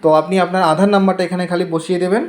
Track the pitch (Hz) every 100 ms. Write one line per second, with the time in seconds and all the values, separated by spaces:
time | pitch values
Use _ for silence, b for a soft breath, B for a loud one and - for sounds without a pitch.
0 | 165 156 160 185 175 185 175 156 196 202
1 | 190 185 175 180 175 180 175 165 160 185
2 | 180 208